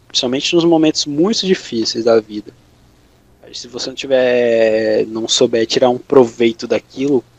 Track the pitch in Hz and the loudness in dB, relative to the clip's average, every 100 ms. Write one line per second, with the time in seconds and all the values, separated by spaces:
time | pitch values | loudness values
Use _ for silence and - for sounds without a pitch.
0 | _ - 123 131 - 175 170 165 156 - | _ -4 -2 -2 0 2 4 4 2 0
1 | 151 143 185 226 190 185 - 117 107 117 | -4 -2 0 0 -2 -2 -2 -6 -4 -2
2 | 113 113 107 104 - - _ _ _ _ | 2 2 0 -8 -14 -20 _ _ _ _
3 | _ _ _ _ - - 120 123 - 131 | _ _ _ _ -20 -18 -14 -12 -10 -10
4 | 139 131 127 123 120 113 113 110 110 107 | 0 2 2 2 2 2 2 2 0 0
5 | 110 113 113 - 123 117 113 131 123 123 | -2 -4 -2 0 2 0 -2 0 0 0
6 | - 135 117 113 117 113 117 110 - - | 2 4 4 2 -2 -2 -4 -4 -6 -6
7 | 139 131 - | -2 -2 -4